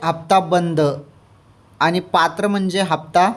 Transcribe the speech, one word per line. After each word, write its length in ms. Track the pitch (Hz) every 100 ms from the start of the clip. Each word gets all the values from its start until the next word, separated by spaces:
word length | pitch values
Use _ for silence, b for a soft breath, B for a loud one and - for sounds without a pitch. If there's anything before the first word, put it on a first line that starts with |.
हप्ता 360 | 165 165 - 190
बंद 420 | 170 180 170 160 147 139 - _ _ _ _ _ _ -
आणि 200 | 160 180
पात्र 480 | 180 180 165 - 202
म्हणजे 340 | 202 190 185
हप्ता 500 | 185 156 - 180 190